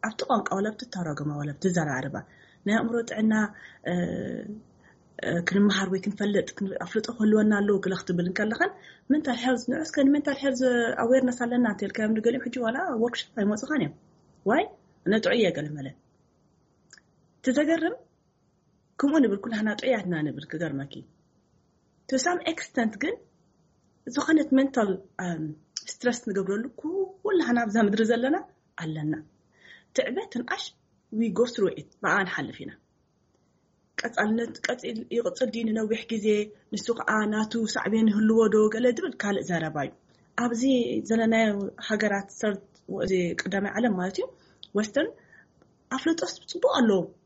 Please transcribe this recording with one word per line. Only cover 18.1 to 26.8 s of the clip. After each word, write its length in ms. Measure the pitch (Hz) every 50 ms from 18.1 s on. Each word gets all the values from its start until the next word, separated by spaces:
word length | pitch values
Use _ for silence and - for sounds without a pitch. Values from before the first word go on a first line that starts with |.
| _ _ _ _ _ _ _ _ _ _ _ _ _ _ _ _ _ -
ከምኡ 200 | - 285 294 320
ንብል 200 | 262 214 196 202
ኩልሃና 280 | - 240 226 208 214 214 208
ጥዑያትና 380 | 214 - 262 254 214 185 180 175 156
ንብል 240 | 151 151 127 135 147
ክገርመኪ 480 | - - 160 170 156 139 139 139 139 - - - - _ _ _ _ _ _ _ _ _ _ _ _ _ _ _ _ _ _ _ -
to 80 | 269 262
some 220 | - 349 359 349
extent 520 | - 349 330 - - - _ 269 226 220 214 196
ግን 160 | - 330 466 - - _ _ _ _ _ _ _ _ _ _ _ _ _ _ _ _
ዝኾነት 420 | - 247 285 - - 320 302 294 -
ሜንታል 380 | 269 262 269 269 - 254 214 196 185 - - - _ - 185 180 170 156 156 151 156 - _ _ _ - -
ስትረስ 340 | - - - - 247 233 -
ንገብረሉ 420 | - 226 190 196 190 180 202 214 233 262 - -